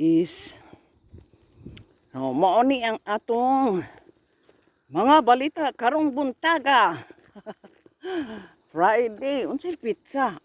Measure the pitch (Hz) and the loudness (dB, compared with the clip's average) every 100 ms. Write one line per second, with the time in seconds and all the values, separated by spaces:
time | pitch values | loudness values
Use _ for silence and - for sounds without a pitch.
0 | 160 165 175 - - - - - _ _ | 0 2 0 -6 -14 -16 -20 -20 _ _
1 | _ - - _ _ _ - - - _ | _ -20 -20 _ _ _ -20 -20 -20 _
2 | _ 131 131 127 190 196 262 262 233 220 | _ -8 -4 0 2 4 4 2 -2 -6
3 | - 214 - 233 254 269 262 185 110 - | -4 -6 -2 -2 2 2 2 0 -4 -12
4 | _ _ _ _ _ _ _ _ _ 143 | _ _ _ _ _ _ _ _ _ 0
5 | 247 302 233 254 285 - 294 - 359 311 | 4 6 6 2 2 -4 -6 -2 -2 0
6 | 311 254 277 226 320 330 262 254 190 151 | 0 -2 -4 -2 0 0 2 4 4 0
7 | - - _ 208 - - - _ _ _ | -12 -20 _ -20 -20 -20 -20 _ _ _
8 | 359 359 247 214 185 _ _ 151 185 220 | -8 -6 -6 -10 -16 _ _ 0 2 2
9 | 240 208 269 285 165 277 359 330 240 196 | 0 -4 -6 -4 -4 -6 -8 -8 -6 -8
10 | - 277 254 156 | -8 -4 -4 -4